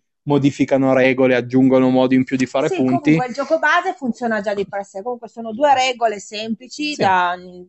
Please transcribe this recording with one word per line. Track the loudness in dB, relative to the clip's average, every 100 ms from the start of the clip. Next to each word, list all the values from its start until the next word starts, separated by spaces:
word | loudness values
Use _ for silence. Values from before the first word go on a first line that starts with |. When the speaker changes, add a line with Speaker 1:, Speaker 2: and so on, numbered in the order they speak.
| _ _
Speaker 1:
modificano | -2 2 2 0 0 2 2
regole, | 4 4 4 2
aggiungono | 2 0 2 4 4 4
modi | 2 2
in | 2
più | 0 -2
di | -2
fare | -2 -2
Speaker 2:
Sì, | -2
Speaker 1:
punti. | 0 0 2
Speaker 2:
comunque | 0 0
il |
gioco | -6 -2 0
base | 2 0 -2
funziona | -4 -6 -6 -4 -4
già | -4
di | -4 -6
per | -8 -10
sé, | -10
comunque | -10 -10 -12
sono | -14 -10
due | 0 2
regole | 4 2 0 -2 -2
semplici, | -10 -10 -8 -8 -10 -8 -6
Speaker 1:
Sì. | -2
Speaker 2:
da, | 2 2 0 -4 -10 -18